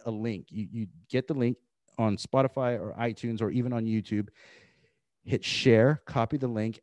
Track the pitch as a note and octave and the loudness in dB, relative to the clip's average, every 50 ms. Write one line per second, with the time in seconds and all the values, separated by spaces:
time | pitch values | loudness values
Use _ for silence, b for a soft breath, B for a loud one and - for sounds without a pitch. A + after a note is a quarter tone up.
0 | - A#2+ A2 G#2+ A2 A#2 G#2+ F2+ - - - G#2+ G#2 F#2 G#2 A#2 A2 F#2 - E2 | -8 -6 -6 -4 -4 -4 -4 -6 -8 -10 -8 -8 -8 -8 -8 -8 -8 -8 -12 -16
1 | F2 - - B2+ B2+ - D#3 C3+ A#2+ A#2+ B2+ - _ _ _ _ _ _ _ - | -8 -4 -2 -2 -2 -2 0 0 0 0 0 -2 _ _ _ _ _ _ _ 0
2 | A2+ A2 G2+ - - - - C3+ C3+ B2+ - C#3 B2+ B2 A#2+ G#2 F2+ G#2+ - - | 0 0 0 -2 -2 0 2 2 2 2 0 -2 -2 -2 -2 -2 -4 -8 -6 -4
3 | A#2 A#2 A2+ - - A#2 A2+ G#2+ A2+ G2+ - B2 A#2+ B2+ B2 A#2 A2+ A2+ A2 A2 | -4 -4 -4 -4 -6 -6 -4 -2 -2 -2 0 -2 -2 -2 -2 -2 -2 0 -2 -2
4 | G2 - A2 G#2 G#2 - B B B B B B B B B B B B B B | -2 -2 -2 -2 -2 -4 B B B B B B B B B B B B B B
5 | B _ _ _ - - A2+ - - - - - - C3+ A2+ A2 A#2 C3+ D3+ - | B _ _ _ -6 -4 -4 -2 -2 -4 -4 2 6 6 8 8 8 6 4 0
6 | - - - B2+ A2+ - D#3 C#3 C3 B2 A#2 G#2+ G#2+ A2+ A2+ - | -4 -4 -2 -2 0 0 -2 -2 -4 -2 -2 -2 -4 -4 -6 -6